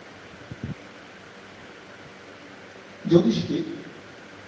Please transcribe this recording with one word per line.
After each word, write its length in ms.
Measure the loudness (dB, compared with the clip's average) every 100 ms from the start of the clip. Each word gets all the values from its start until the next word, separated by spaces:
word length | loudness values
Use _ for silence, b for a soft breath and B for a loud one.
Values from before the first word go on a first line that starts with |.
| -14 -16 -16 -14 -12 -6 -6 -6 -10 -14 -16 -16 -16 -16 -16 -16 -16 -16 -16 -16 -16 -14 -16 -16 -16 -16 -16 -16 -16 -6 10
যুধিষ্ঠির 580 | 10 10 6 4 2 2 -4 -8 -14 -14 -16 -16 -16